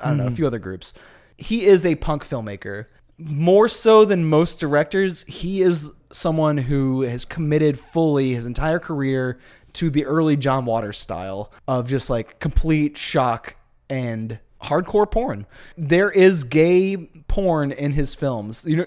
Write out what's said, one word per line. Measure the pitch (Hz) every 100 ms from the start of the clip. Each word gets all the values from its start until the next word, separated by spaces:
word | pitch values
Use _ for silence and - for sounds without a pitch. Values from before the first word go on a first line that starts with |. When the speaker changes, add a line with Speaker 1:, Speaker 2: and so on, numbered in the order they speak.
Speaker 1:
I | 123
don't | 147
know, |
a | 127
Speaker 2:
Mm-hmm. |
Speaker 1:
few | 120 143
other | 117
groups. | 92 92 - - - - _ -
He | - 226
is | 202 185
a | 175
punk | 156 165 151 -
filmmaker. | 127 107 98 101 101 107 _ _ -
More | 160 147 170 202 220
so | - 220 220
than | 208 185
most | 156 151 165 -
directors, | 151 147 156 190 190 160 -
he | - 175 196
is | 185 165 147 - _
someone | - 170 160 156 147
who | 127 139 135 131
has | 127 120
committed | - 170 151 151 151 143
fully | - 165 160 143 131
his | 120
entire | 120 123 156 170
career | - 147 135 131 127 123 - - _
to | - 165
the | 139
early | 131 156 156
John | 143 131 131
Waters | 123 113 104 -
style | - 87 95 98 104 - -
of | 127 123
just, | 135 -
like, | 120 - -
complete | 160 - 160 156 147 -
shock | - 151 123 117 - - _ _ -
and | 131 120 113 113 113 _ -
hardcore | - 151 185 208 208
porn. | 220 254 101 101 - - -
There | 147 170 202
is | 190 180 175
gay | 120 151 165 180 190 190 160 - -
porn | 208 185 160 139
in | 135 143
his | 143 139
films. | - 139 117 104 113 165
You |
know, | 160